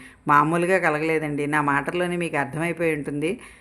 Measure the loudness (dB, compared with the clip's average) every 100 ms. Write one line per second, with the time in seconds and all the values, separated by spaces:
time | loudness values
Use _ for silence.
0 | -14 -8 4 4 4 2 2 2 2 0
1 | 0 0 -2 -4 0 0 2 0 0 -2
2 | -2 -2 -2 -2 -4 -2 -4 -2 -2 -2
3 | -4 -4 -4 -4 -10 -20